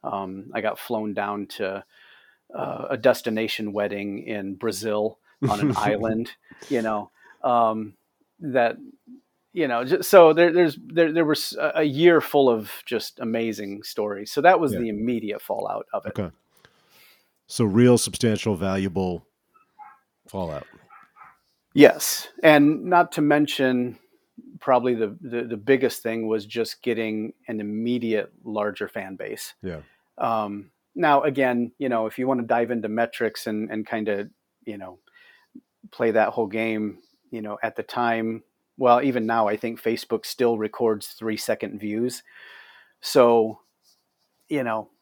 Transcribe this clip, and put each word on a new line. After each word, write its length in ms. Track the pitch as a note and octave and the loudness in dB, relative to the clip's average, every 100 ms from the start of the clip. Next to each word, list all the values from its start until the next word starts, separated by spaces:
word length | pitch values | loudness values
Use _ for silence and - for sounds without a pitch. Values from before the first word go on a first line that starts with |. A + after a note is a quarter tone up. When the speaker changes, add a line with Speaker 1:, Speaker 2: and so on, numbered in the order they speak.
Speaker 1:
Um, 480 | - G2+ F#2+ F#2+ G2+ | -6 -8 -8 -12 -10
I 80 | A2+ | -6
got 160 | G#2+ - | -4 -6
flown 340 | - A#2 G#2+ | -6 -6 -4
down 340 | G2 G2+ G#2 G2 - | -4 -6 -6 -8 -6
to, 260 | G2 G2 - _ - - _ _ _ | -6 -6 -12 _ -20 -20 _ _ _
uh, 320 | - - - B2 | -10 -8 -8 -6
a 60 | C3 | 0
destination 760 | B2+ A#2+ - A2 A2+ - G#2+ | 2 2 0 -2 -4 -4 -6
wedding 520 | G2+ G#2 G2+ G2+ G2+ | -4 -4 -4 -8 -8
in 300 | - G#2+ G2 F#2+ | -8 -8 -8 -6
Brazil 640 | A#2 G2 A2 G#2+ G#2+ - _ _ C3+ | -6 -4 -4 -2 -4 -6 _ _ -2
on 120 | G#2+ | 0
an 120 | C#3+ | 0
Speaker 2:
<laughs> 40 | A2 | 0
Speaker 1:
island, 560 | G#2 G#2 A2+ A2 A#2+ - _ - - | 0 0 -2 -2 -6 -12 _ -20 -4
you 120 | C3 | -2
know, 280 | A2 G#2+ G#2 _ - - | -2 -4 -6 _ -20 -6
um, 500 | C3+ A#2+ A2+ A2 G#2+ - _ _ _ _ | 0 2 2 0 -8 -16 _ _ _ _
that, 360 | D#3 C3 A#2 A2+ C4+ - _ B3+ _ _ _ | -4 0 0 -2 -16 -20 _ -20 _ _ _
you 160 | F#3 D3 | -4 -2
know, 160 | A#2 | -2
ju-, 180 | B2+ E3+ | 0 -2
so 300 | - G3 E3 | 8 10 10
there, 200 | D#3 F3 | 10 4
there's, 260 | E3 E3+ C#3+ - | 6 2 2 -6
there, 260 | D#3+ E3 | 2 2
there 120 | D#3+ D#3 | 4 2
was 260 | D3+ - | 0 -2
a, 200 | - D3+ D#3+ | -4 -2 0
a 80 | |
year 360 | D3+ C3+ E3+ E3+ | 0 6 6 6
full 280 | - D3 C3+ | 4 4 4
of 200 | A2+ G#2 - - | 4 -2 -14 -6
just 340 | A#2 - - | -6 -6 -10
amazing 640 | A#2+ A2+ A2+ G#2 G2+ G2 | -6 -4 -4 -4 -8 -10
stories. 500 | G#2 - G#2 G2+ G#2 | -12 -6 -6 -6 -6
So 80 | - | 4
that 200 | D#3+ F#3 | 6 6
was 120 | D#3 | 4
Speaker 2:
Yeah. 80 | G2 | -2
Speaker 1:
the 80 | A#2 | -4
immediate 520 | G#2 A2+ A#2+ A2 G#2 | -4 -4 -4 -6 -10
fallout 440 | - G#2+ G2+ G#2 - | -8 -8 -6 -8 -8
of 120 | G#2 G2 | -10 -8
it. 120 | - | -6
Speaker 2:
Okay. 160 | F#2 - _ _ _ _ _ _ _ _ _ _ _ | -8 -8 _ _ _ _ _ _ _ _ _ _ _
So 180 | - | -2
real 340 | A2+ G2 B2 A#2+ | 2 6 8 6
substantial, 580 | - F#2 A#2+ G#2+ - F#2+ | 2 -2 0 0 -2 -2
valuable 680 | G2 G2 G2 F2 F#2 F2 _ _ _ _ _ _ - - _ _ _ | -2 -2 -2 -2 -2 -4 _ _ _ _ _ _ -20 -20 _ _ _
fallout. 400 | G2 F2 D2 - - _ - - _ - _ _ _ _ | -8 -6 -8 -12 -20 _ -20 -20 _ -20 _ _ _ _
Speaker 1:
Yes. 560 | - C#3+ - - - - - | 6 6 6 -4 -6 -10 0
And 440 | E3 D3+ C#3+ D3+ - | 4 6 4 2 0
not 260 | F3 F3 | 2 2
to 100 | - | 0
mention, 760 | D3 D3 D3 - C3 B2+ B2 A#2 _ _ _ - - - | 0 2 0 0 0 0 -4 -8 _ _ _ -20 -20 -14
probably 360 | - B2+ B2 A#2 | 0 2 2 -2
the, 200 | A2 G2+ | -2 -6
the, 240 | C#3 A#2+ | -10 -8
the 120 | A#2 A2+ | -8 -10
biggest 460 | G#2+ C3+ B2+ - | 0 2 2 -2
thing 240 | A#2 A2+ A2 | -6 -4 -2
was 180 | A2 | -4
just 380 | G#2 A#2 A2+ - | -4 -6 -6 -6
getting 500 | - A2 A2 G#2+ G#2+ - - | -4 -2 -2 -4 -8 -12 -10
an 140 | A2 | -8
immediate 720 | G#2 G#2+ A#2 B2 A#2 G#2+ - _ | -6 -6 -2 -2 -2 -2 -4 _
larger 460 | - G#2 G#2 G2 G2+ | -10 -4 -4 -4 -8
fan 260 | - F#2+ | -8 -12
base. 400 | F#2+ G#2+ A2 - - | -12 -12 -10 -14 -12
Speaker 2:
Yeah. 200 | F#2+ E2 D#2 _ _ - | -12 -12 -14 _ _ -6
Speaker 1:
Um, 540 | A#2+ A2+ G#2 G2+ G2 _ _ - | -2 -2 -4 -8 -14 _ _ -2
now, 260 | E3 C#3+ | 4 4
again, 480 | D3 C3+ C3 B2 A#2+ _ | 2 0 0 2 -2 _
you 100 | C3+ | -2
know, 180 | A#2 A2 | -2 -2
if 120 | - | -4
you 80 | B2+ | -2
wanna 160 | B2+ | -2
dive 300 | A#2+ A#2 A#2 | 0 0 0
into 160 | A#2+ G#2+ | -2 -4
metrics 580 | A2 A#2 - A2+ - - | -2 -2 -2 -4 -4 -6
and, 240 | G#2+ A2 | -6 -6
and 160 | G#2+ G#2+ | -8 -6
kinda, 420 | A2+ G#2+ G2+ G#2 _ _ _ | -6 -4 -4 -6 _ _ _
you 120 | - G#2 | -14 -14
know, 200 | F#2 F#2 _ _ - _ _ - _ _ - | -14 -18 _ _ -20 _ _ -20 _ _ -20
play 180 | - A#2 | -2 0
that 200 | A2 G#2+ | 4 2
whole 180 | - G#2+ | 0 -4
game, 500 | A2 A2+ A2 G#2+ F#2 _ _ _ | -2 -2 -2 -4 -6 _ _ _
you 100 | A#2 | -12
know, 160 | G#2+ G#2 | -10 -6
at 140 | A2+ - | -6 -6
the 80 | |
time, 580 | A2+ - A#2+ A2+ A2+ A2+ _ _ _ _ | -8 -2 0 0 -2 -6 _ _ _ _
well, 240 | B2+ A#2+ | 4 6
even 240 | C#3 B2 | 4 0
now, 220 | A2+ A#2 G#2+ | 0 0 0
I 100 | G#2+ | 0
think 240 | A#2 A#2 | -6 -6
Facebook 460 | - A#2 - A2+ - | -4 -4 -4 -6 -6
still 320 | - A#2+ A2+ | -2 0 0
records 500 | G#2+ - A#2 G#2+ - | -4 -2 -2 -2 -6
three-second 720 | - A2+ G#2+ - A2 G#2 G2+ | -8 -6 -6 -4 -4 -4 -8
views. 460 | G#2+ G#2+ B2 B2 - - - - - - _ _ | -6 -2 -4 -6 -18 -20 -20 -20 -20 -20 _ _
So, 600 | - C#3+ A#2+ A#2 A2 G#2+ _ _ _ _ _ _ _ _ _ | 0 6 6 6 2 -2 _ _ _ _ _ _ _ _ _
you 160 | D3 | -4
know. 240 | A#2+ A2 G#2 _ | -2 -4 -6 _